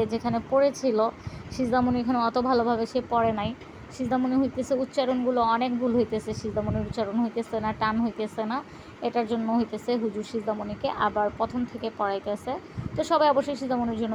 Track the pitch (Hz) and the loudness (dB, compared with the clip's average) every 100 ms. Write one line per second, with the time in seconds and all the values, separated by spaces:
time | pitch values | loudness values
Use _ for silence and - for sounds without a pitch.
0 | 214 226 233 226 - 277 277 - 262 214 | 2 0 0 -2 2 4 4 2 2 4
1 | 226 - - - - - 247 254 247 247 | 2 -2 -12 -12 -8 -2 0 2 2 2
2 | 240 247 226 247 247 240 233 226 226 254 | 2 2 2 2 2 4 4 2 0 -2
3 | - 233 226 214 214 262 - - - - | 0 2 2 2 -2 -6 -12 -16 -12 -6
4 | 247 254 254 262 269 254 247 262 269 285 | -2 0 2 2 2 0 0 0 0 0
5 | 254 254 247 247 226 233 254 240 247 233 | 2 2 2 4 4 4 2 0 2 4
6 | 220 220 220 214 214 208 208 214 208 240 | 2 0 -4 -6 -4 -2 0 0 0 -2
7 | 202 220 233 233 226 226 214 214 220 220 | 0 0 0 -2 -2 -2 -2 0 0 2
8 | 233 202 214 - 220 262 - - - - | 0 0 -4 -4 -4 -4 -6 -16 -18 -6
9 | 240 233 220 233 226 233 226 214 - 240 | -2 0 0 0 2 2 2 -2 -2 0
10 | 220 202 202 226 208 208 208 208 - - | 0 -4 -4 -4 -2 -4 -4 -4 -4 0
11 | 214 214 208 - 226 247 240 233 226 - | 0 2 0 0 -2 -2 -4 -4 -6 -2
12 | 202 196 208 208 240 285 - - - - | -2 -2 -4 -4 -4 -8 -8 -10 -6 -4
13 | 339 320 302 269 277 269 262 247 233 220 | 2 4 6 4 2 -2 -2 0 0 0
14 | 226 | -2